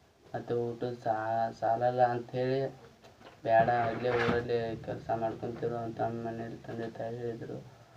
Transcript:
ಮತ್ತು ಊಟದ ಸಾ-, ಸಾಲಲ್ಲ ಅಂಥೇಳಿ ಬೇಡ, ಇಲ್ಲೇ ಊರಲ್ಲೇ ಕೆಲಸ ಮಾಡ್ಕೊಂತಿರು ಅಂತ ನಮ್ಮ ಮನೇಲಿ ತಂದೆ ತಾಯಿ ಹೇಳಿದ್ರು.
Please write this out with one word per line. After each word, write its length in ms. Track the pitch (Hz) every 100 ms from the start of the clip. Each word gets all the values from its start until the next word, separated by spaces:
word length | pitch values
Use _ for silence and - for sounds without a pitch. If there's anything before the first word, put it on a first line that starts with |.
| _ _ - 120
ಮತ್ತು 200 | 117 120
ಊಟದ 380 | 120 117 123
ಸಾ-, 600 | 120 117 110 113 113 113
ಸಾಲಲ್ಲ 480 | 117 110 117 123 127
ಅಂಥೇಳಿ 680 | 123 123 - 127 127 135 135 - - - - - - -
ಬೇಡ, 260 | 113 113 117 120 117
ಇಲ್ಲೇ 180 | 117 123
ಊರಲ್ಲೇ 680 | 120 117 120 120 120 113 113
ಕೆಲಸ 340 | - 113 - 113
ಮಾಡ್ಕೊಂತಿರು 600 | 113 120 120 117 117 120
ಅಂತ 260 | 113 113
ನಮ್ಮ 260 | 113 117 113
ಮನೇಲಿ 300 | 113 117 110
ತಂದೆ 320 | - 117 113
ತಾಯಿ 280 | - 113 120
ಹೇಳಿದ್ರು. 480 | 120 113 - - - - -